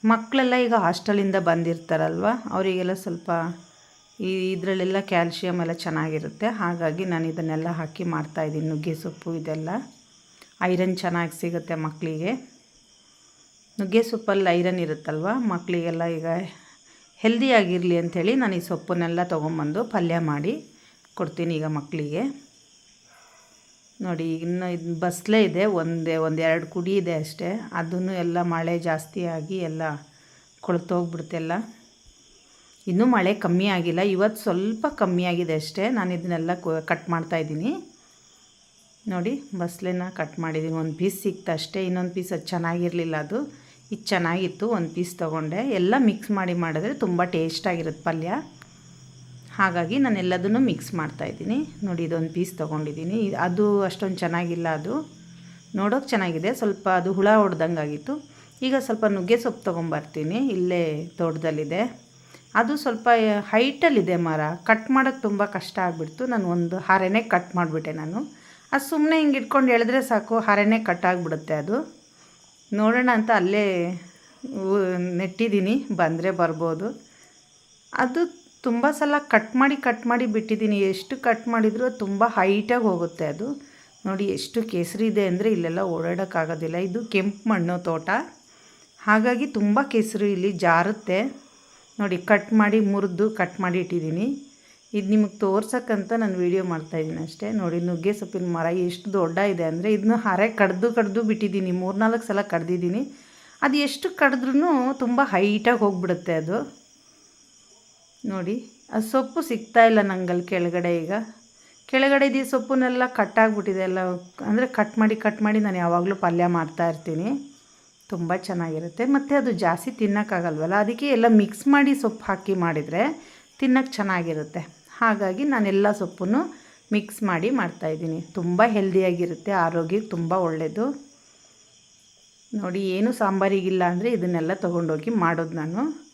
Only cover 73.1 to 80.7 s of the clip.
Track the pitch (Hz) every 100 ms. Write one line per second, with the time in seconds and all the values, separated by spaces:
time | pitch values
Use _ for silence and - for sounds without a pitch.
73.1 | 233 220 220 180 208 208 180 170 180 -
74.1 | - - - 269 220 190 202 190 180 180
75.1 | 175 185 180 226 202 190 254 277 180 170
76.1 | 165 180 185 170 160 165 160 202 - -
77.1 | - - _ _ _ _ _ _ - 254
78.1 | 269 339 - - _ 262 233 269 294 294
79.1 | 294 285 220 220 254 269 277 262 226 240
80.1 | 240 247 214 220 214 214